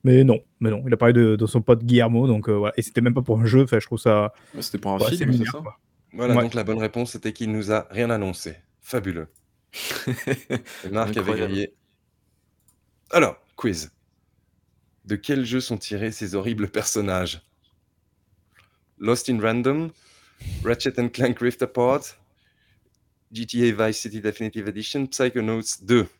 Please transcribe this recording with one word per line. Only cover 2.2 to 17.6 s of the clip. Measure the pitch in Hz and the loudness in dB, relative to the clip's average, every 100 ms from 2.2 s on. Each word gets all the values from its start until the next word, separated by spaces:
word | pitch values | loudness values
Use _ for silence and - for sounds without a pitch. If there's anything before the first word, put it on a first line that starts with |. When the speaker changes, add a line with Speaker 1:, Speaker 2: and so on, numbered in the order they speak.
| 131 | 4
Speaker 1:
donc, | 110 107 | 2 2
euh, | |
voilà. | 104 104 - | 0 0 -2
Et | |
c'était | - - | -2 0
même | 120 120 | 2 0
pas | |
pour | 127 110 | 0 2
un | 113 | 4
jeu, | 127 | 4
enfin, | 135 113 | 4 2
je | - | -2
trouve | 113 | 0
ça, | 117 104 104 - _ | 2 4 2 -4 _
Speaker 2:
Ouais, | - | -12
c'était | - 101 | -8 -6
pour | 98 | -4
un | 98 | 0
Speaker 1:
ouais, | 110 | 0
Speaker 2:
film, | 170 | 0
Speaker 1:
c'est | 139 | 0
Speaker 2:
c'est | |
Speaker 1:
mineur, | 123 113 | 0 0
Speaker 2:
ça ? | 147 | -6
Speaker 1:
quoi. | 156 - _ _ _ | -14 -18 _ _ _
Speaker 3:
Voilà, | 101 123 120 | -6 0 0
Speaker 1:
Ouais. | |
Speaker 3:
donc | 117 | 0
la | 117 | -4
bonne | 107 110 | -4 -4
réponse, | 110 120 123 | -4 -6 -8
c'était | 107 107 | -8 -10
qu'il | 107 113 | -6 -6
nous | 107 101 | -4 -2
a | 107 - | -2 -2
rien | 98 117 | -4 -2
annoncé. | 110 95 90 82 76 _ _ | -2 -4 -8 -12 -16 _ _
Fabuleux. | - 127 95 82 80 _ _ _ _ | -8 -6 -4 -8 -12 _ _ _ _
Speaker 2:
<laughs> | - - - - | -14 -10 -8 -8
Speaker 3:
Et | 123 - - - 123 - - 92 | -8 -6 -8 -6 -8 -8 -16 -6
Marc | 104 107 107 | -4 -2 -2
avait | |
Speaker 2:
Incroyable. | 98 104 101 | -2 -4 -2
Speaker 3:
grillé. | 98 101 _ _ _ _ _ _ _ _ _ _ _ _ _ _ | -4 -6 _ _ _ _ _ _ _ _ _ _ _ _ _ _
Alors, | 175 123 - _ - | 2 2 -2 _ -4
quiz. | 117 85 76 _ _ _ _ _ _ _ _ _ _ _ | -4 -4 -8 _ _ _ _ _ _ _ _ _ _ _
De | 98 101 | -8 -6
quel | - 139 | -2 -2
jeu | 120 127 | -2 -4
sont | 123 110 | -4 -8
tirés | - 104 110 | -6 -6 -6
ces | 113 101 98 | -6 -6 -4
horribles | 104 110 101 | -4 -4 -4
personnages ? | 104 - 110 101 92 90 82 _ _ | -4 -4 -2 -2 -2 -4 -8 _ _